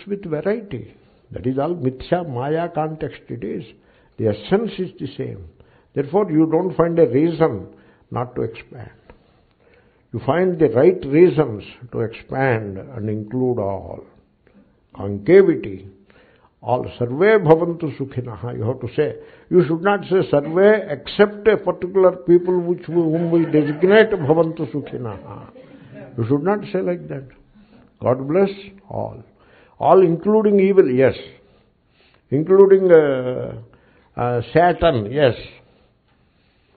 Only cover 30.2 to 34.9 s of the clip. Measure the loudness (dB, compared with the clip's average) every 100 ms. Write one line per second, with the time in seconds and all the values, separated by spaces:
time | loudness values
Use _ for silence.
30.2 | 0 2 2 4 4 4 4 4 2 0
31.2 | -8 -20 _ _ _ _ _ _ _ _
32.2 | _ -4 4 6 8 6 6 6 6 0
33.2 | -4 -6 -8 -12 -18 _ _ _ _ -6
34.2 | -4 -4 0 2 2 4 2